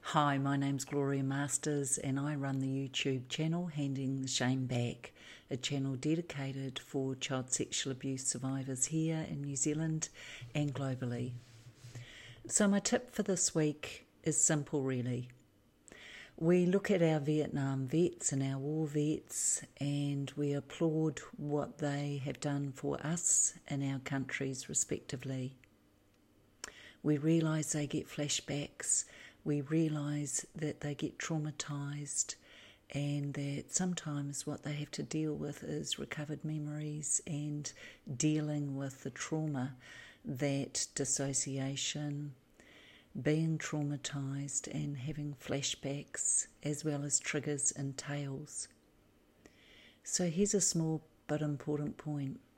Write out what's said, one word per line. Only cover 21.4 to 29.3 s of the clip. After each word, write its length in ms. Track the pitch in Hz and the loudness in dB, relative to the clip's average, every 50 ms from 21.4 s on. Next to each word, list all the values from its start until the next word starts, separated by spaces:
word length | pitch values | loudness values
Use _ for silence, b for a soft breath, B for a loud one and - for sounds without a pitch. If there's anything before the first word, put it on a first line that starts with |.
| 147 147 147 147 143 127 - | -2 0 0 0 0 -2 -4
they 440 | - 147 143 143 143 143 143 143 143 131 | -2 -2 0 0 0 0 -2 -2 -2 -2
have 160 | 147 - - | -4 -4 -2
done 320 | - 147 143 143 143 139 131 | -2 0 0 0 0 -2 -4
for 240 | - - 143 143 - - | -4 -2 -2 -2 0 0
us 480 | 151 170 175 - - - - - - - - - - | -2 -2 2 4 6 6 6 6 4 2 -4 -6 -2
and 120 | 151 139 | -2 0
our 180 | 139 135 135 131 | 2 0 0 -2
countries 680 | 127 - 139 135 131 127 - - 139 135 135 127 - | -2 -2 -2 -2 -2 -2 -2 -2 -2 -2 -2 -4 -6
respectively. 880 | - - - - - - - - - - 139 131 135 135 131 127 131 135 - - _ _ _ _ _ _ _ _ _ _ _ _ _ _ _ _ _ _ _ B B B B B B B B - | -2 0 0 2 2 0 -4 -2 -8 -8 -6 -4 -4 -4 -4 -4 -6 -8 -12 -20 _ _ _ _ _ _ _ _ _ _ _ _ _ _ _ _ _ _ _ B B B B B B B B 2
We 140 | 151 151 | 2 4
realise 540 | 143 143 160 165 165 160 160 156 156 147 - | 4 6 6 6 8 6 6 4 2 2 2
they 160 | - 151 147 | 0 0 0
get 200 | 139 - 156 - | 2 0 -2 -2
flashbacks, 1000 | - - - 147 139 - - - - 143 143 143 - - - - - - - - B B B B B | -2 -4 -4 -2 0 0 -2 -2 -2 -2 -2 -2 -4 -8 -8 0 2 2 2 2 B B B B B